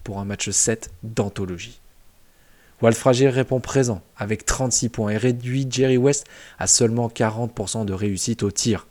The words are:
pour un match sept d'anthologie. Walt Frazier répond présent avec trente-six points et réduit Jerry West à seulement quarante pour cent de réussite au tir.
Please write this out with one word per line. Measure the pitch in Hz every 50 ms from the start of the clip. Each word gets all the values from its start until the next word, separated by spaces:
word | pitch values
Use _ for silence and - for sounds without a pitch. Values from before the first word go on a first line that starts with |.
| -
pour | - 101 98
un | 101
match | 101 101 - - 104
sept | 95 - - - 92 - - - - - -
d'anthologie. | 110 110 - 104 101 - - 98 92 90 85 - - - - - - - - - - _ _ - - _ _ _ _ _ _ _ _ _ -
Walt | - 113 113
Frazier | - - 135 127 120 139 139
répond | 123 135 127 - 131 131
présent | - - - 135 131 120 110 85 - _ _
avec | - 107 101 110 104 -
trente-six | - - - 131 123 113 - - 117
points | - - 110 104
et | 104
réduit | 107 113 127 123 120 120 123 127 135 139 131
Jerry | 120 127 135 131 131
West | 123 123 143 143 139 - - - - - - - -
à | - 98
seulement | - - 123 113 113 120 120 113
quarante | - - 120 110 104 113 120 113 -
pour | - 104 95
cent | - 117 110
de | 101 95
réussite | 92 104 104 98 90 - - 117 - -
au | 101 -
tir. | - - 117 104 87 - -